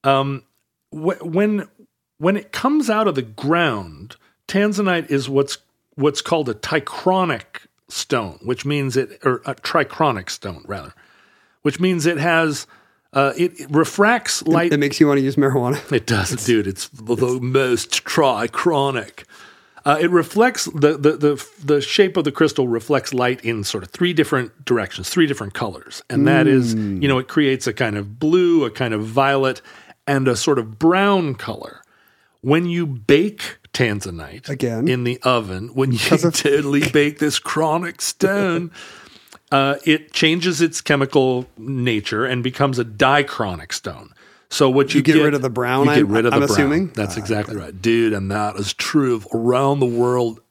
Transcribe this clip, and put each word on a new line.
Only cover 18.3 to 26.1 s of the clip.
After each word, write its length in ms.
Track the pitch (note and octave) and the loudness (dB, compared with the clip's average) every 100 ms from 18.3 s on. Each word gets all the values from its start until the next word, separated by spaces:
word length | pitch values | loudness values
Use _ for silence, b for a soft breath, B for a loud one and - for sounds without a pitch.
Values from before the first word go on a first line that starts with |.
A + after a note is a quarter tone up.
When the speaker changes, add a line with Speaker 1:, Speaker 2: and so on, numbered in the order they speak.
| A2 A#2 - F3+ D3+ C#3 B2+ A2+ - - B B B B B | 2 -4 -2 0 2 0 -2 -8 -18 -20 B B B B B
Speaker 1:
Uh, 120 | C#3+ D3+ | 0 2
it 100 | E3+ | 4
reflects 560 | F3 D#3+ G3+ B3 - - | 2 2 2 2 2 -8
the, 300 | D#3 D3 D3+ | 2 2 4
the, 200 | D3 D#3 | 2 4
the, 300 | D3 C#3 - _ | 0 0 -8 _
the 160 | C#3+ D3 | 0 0
shape 360 | C#3 - F#3+ F3+ | 2 2 2 2
of 40 | |
the 60 | D3 | -2
crystal 380 | - D#3 D3 B2+ | 2 2 2 -2
reflects 440 | A#2 A2 C#3 - | -2 0 -2 0
light 280 | B2+ B2 - | -2 0 0
in 200 | A2+ A2+ | -4 -4
sort 180 | G2+ G#2 | -4 -8
of 80 | F2+ | -10
three 220 | - F3 | -2 0
different 520 | D#3+ D3 C#3+ A#2 _ C#3 | 2 0 0 -4 _ -2
directions, 420 | A#2+ G2 - F#2+ | -2 -2 -8 -4
three 180 | - D#3 | 0 0
different 280 | C#3 G2 | 0 -8
colors, 480 | - A2 F2+ - - - | -6 -8 -8 -18 -20 -6